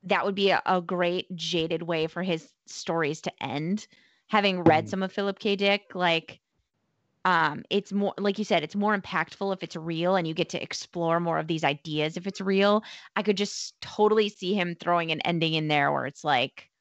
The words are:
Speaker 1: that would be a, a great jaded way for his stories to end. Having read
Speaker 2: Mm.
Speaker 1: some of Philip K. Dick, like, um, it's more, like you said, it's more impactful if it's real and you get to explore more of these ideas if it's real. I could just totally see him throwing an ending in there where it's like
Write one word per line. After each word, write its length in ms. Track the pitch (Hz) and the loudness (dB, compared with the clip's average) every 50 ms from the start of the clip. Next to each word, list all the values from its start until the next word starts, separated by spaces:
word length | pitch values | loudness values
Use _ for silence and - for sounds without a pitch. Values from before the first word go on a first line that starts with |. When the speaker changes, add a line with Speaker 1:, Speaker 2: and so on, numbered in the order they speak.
| _ | _
Speaker 1:
that 220 | 180 196 180 - | 0 0 2 2
would 100 | 202 196 | 0 0
be 140 | 190 196 196 | 2 2 4
a, 120 | 180 - - | 4 4 2
a 160 | - 185 185 | 2 0 0
great 520 | 175 165 190 175 180 175 175 185 - _ 185 | 0 -2 -2 0 0 0 0 -2 -4 _ -8
jaded 480 | 170 160 160 170 175 160 165 170 165 170 | -8 -6 -2 0 0 0 0 -2 -4 -2
way 240 | 165 170 160 156 160 | -2 -2 -2 -2 -2
for 160 | - 170 180 | -2 -4 -2
his 280 | 185 175 165 - - _ _ _ | -2 -2 -2 -4 -10 _ _ _
stories 560 | - - - - - 170 165 165 139 156 - | -18 -16 -12 -6 -2 0 0 0 0 -2 -4
to 100 | - - - _ - | -6 -10 -10 _ -8
end. 440 | 135 117 143 156 165 196 208 - - _ _ _ _ _ _ _ _ | -6 -4 -4 -2 -2 -4 -4 -6 -10 _ _ _ _ _ _ _ _
Having 360 | - 214 202 202 185 180 175 | 0 2 4 4 2 4 6
read 220 | 165 160 156 165 | 6 6 6 4
Speaker 2:
Mm. 40 | 107 | 0
Speaker 1:
some 140 | - 190 190 | -4 -4 -4
of 80 | 190 - | -4 -2
Philip 260 | - 196 202 196 - | -2 -2 -2 -4 -2
K. 160 | - 220 202 | -2 -2 0
Dick, 380 | 190 202 202 202 202 - _ - | 2 2 2 2 2 -2 _ -6
like, 460 | 180 180 175 165 165 160 - - _ _ _ _ _ _ _ _ _ _ _ _ _ _ _ _ _ _ | 0 2 2 2 2 0 -6 -20 _ _ _ _ _ _ _ _ _ _ _ _ _ _ _ _ _ _
um, 400 | 185 180 165 160 151 147 - - - | 2 4 4 4 2 0 -4 -8 -2
it's 220 | - 202 196 - 190 | -2 -2 -2 -2 -2
more, 220 | 202 202 196 - - | 0 0 0 -2 -2
like 220 | 196 208 196 208 | -2 -2 0 -2
you 60 | 214 | 0
said, 180 | - 214 170 147 | 2 2 0 0
it's 120 | 160 - | 0 -4
more 220 | 202 202 208 214 196 | 0 0 2 2 0
impactful 560 | 185 - - 180 165 - - - 196 196 190 | -2 -2 -2 -2 -2 -2 -6 -8 -4 -4 -4
if 80 | 185 | -6
it's 140 | - 160 - | -8 -10 -10
real 400 | 170 156 165 165 160 165 175 190 | -10 -6 -6 -4 0 2 2 2
and 120 | 190 170 160 | 2 2 0
you 60 | 160 | -2
get 160 | 165 180 - | -2 -4 -2
to 120 | - - - | -2 -8 -8
explore 560 | - - - - - - 175 170 165 165 170 | -8 -10 -10 -12 -10 -6 -2 0 0 2 2
more 180 | 175 170 165 156 | 0 0 -2 -2
of 80 | 156 160 | -2 -2
these 160 | 170 160 160 | -4 0 0
ideas 540 | 147 143 147 _ 160 151 151 151 156 160 180 | 0 -2 -2 _ -6 -2 -2 -2 -2 -2 -6
if 80 | 175 | -8
it's 160 | 196 190 - | -8 -8 -6
real. 420 | 190 190 196 190 196 202 208 214 214 - - - - - _ | -4 0 2 4 4 4 4 2 0 -4 -18 -18 -20 -8 _
I 60 | 196 | -4
could 160 | 214 214 208 180 | 0 0 0 0
just 420 | 202 202 - - - - - _ | 0 -4 -4 -10 -12 -12 -12 _
totally 480 | - - - - 214 214 214 220 220 196 | -16 -14 0 4 4 4 6 4 2 0
see 280 | 202 _ - 180 202 | -2 _ -4 -2 0
him 180 | 208 180 175 170 165 | 0 0 -2 -4 -6
throwing 320 | - 175 175 175 170 165 | -2 0 2 2 2 0
an 100 | 160 147 | -2 -2
ending 320 | - - 170 170 165 160 160 | 0 -2 0 2 2 0 0
in 140 | 160 156 151 | 0 0 2
there 240 | 151 147 143 143 | 2 2 2 2
where 160 | 147 139 131 127 | 2 0 -2 -4
it's 160 | 147 - - | -8 -8 -2
like 480 | 156 143 123 123 131 _ - - _ _ _ | 0 2 2 0 -2 _ -14 -20 _ _ _